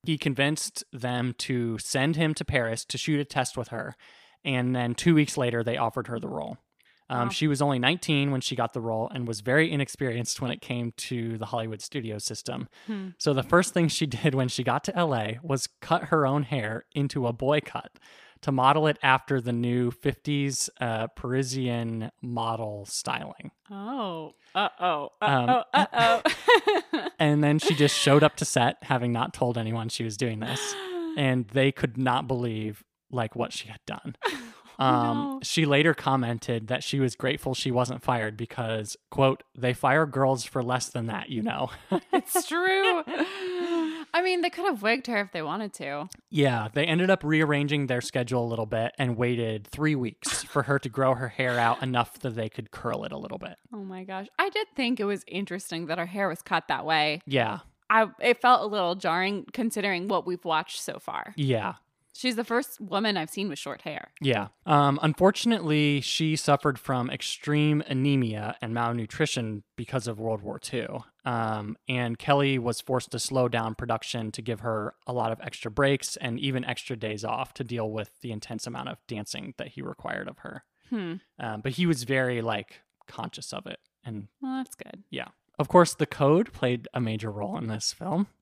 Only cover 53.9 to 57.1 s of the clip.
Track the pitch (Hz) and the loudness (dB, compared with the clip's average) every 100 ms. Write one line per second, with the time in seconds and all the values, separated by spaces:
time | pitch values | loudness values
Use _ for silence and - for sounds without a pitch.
53.9 | 185 185 190 202 - 381 415 427 - 240 | -12 -10 -10 -8 -2 -2 0 -4 -2 -2
54.9 | 247 202 196 - 180 196 180 - 165 165 | 0 -2 -4 -6 -8 -6 -8 -8 -8 -4
55.9 | 170 170 196 196 170 - 170 - 139 143 | -4 -4 -2 -2 -2 -2 -4 0 -4 2
56.9 | 160 151 | 2 2